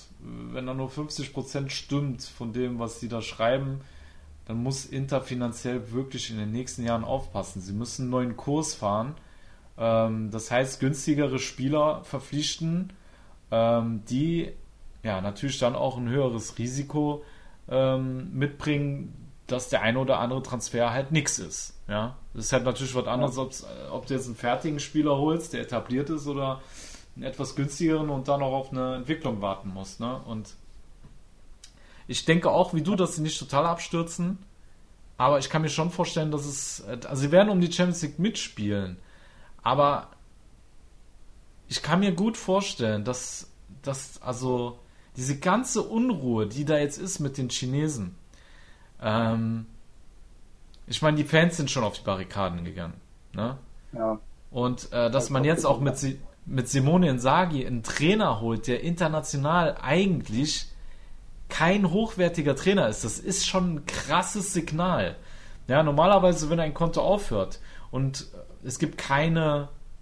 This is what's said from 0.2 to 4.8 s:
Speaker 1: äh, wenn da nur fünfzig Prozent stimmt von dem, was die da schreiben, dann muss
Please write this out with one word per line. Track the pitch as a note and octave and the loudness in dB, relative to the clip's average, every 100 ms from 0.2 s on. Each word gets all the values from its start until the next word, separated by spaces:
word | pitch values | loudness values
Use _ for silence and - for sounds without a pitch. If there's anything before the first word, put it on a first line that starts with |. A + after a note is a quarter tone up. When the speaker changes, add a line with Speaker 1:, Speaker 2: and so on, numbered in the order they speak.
Speaker 1:
äh, | A#2 A#2 A#2 | -14 -12 -10
wenn | B2 B2+ | -8 -6
da | |
nur | C3 C3 | -4 -6
fünfzig | D3 D3+ - C3+ | -6 -8 -6 -6
Prozent | - - C#3 C#3 | -8 -6 -6 -4
stimmt | - - C#3+ C#3+ A#2 | -6 -4 -2 -2 -6
von | - - A#2 | -10 -10 -6
dem, | A2+ B2 A#2+ | -2 -2 -2
was | A#2 A2+ | -6 -6
die | A2+ | -6
da | A#2 | -6
schreiben, | G#2+ - A2+ C3+ C#3 C3+ - - - - - - - | -6 0 2 2 0 -6 -10 -18 -20 -20 -20 -18 -8
dann | A2+ | -4
muss | B2 C3+ | -2 -4